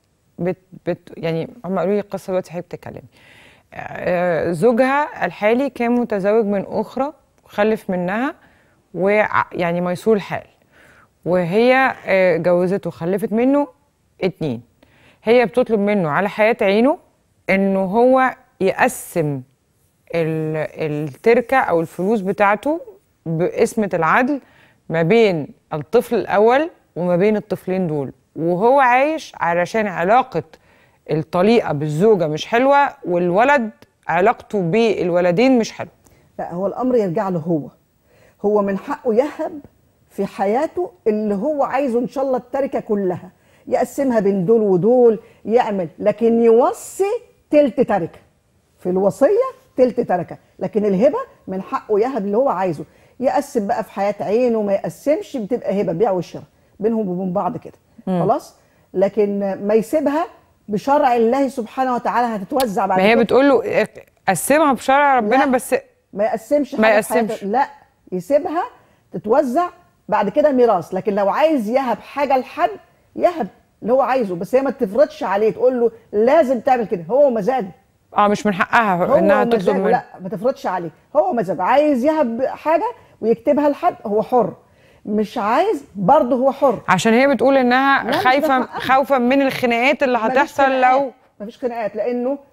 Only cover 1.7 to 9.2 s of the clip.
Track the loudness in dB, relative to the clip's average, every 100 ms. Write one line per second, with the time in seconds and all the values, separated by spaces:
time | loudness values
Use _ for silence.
1.7 | -4 -2 -2 -4 -10 -6 -6 -6 -12 -12
2.7 | -14 -16 -16 -18 _ _ -20 -20 _ _
3.7 | -16 -14 -8 -4 -2 -2 -2 -2 0 2
4.7 | 2 2 0 -2 -4 -6 -2 0 0 -2
5.7 | -4 -2 -2 -2 -2 0 2 2 -2 -4
6.7 | -6 -6 -4 -6 -8 _ _ _ -2 0
7.7 | 0 -4 -4 -4 -4 -6 -8 _ _ _
8.7 | _ _ -4 0 2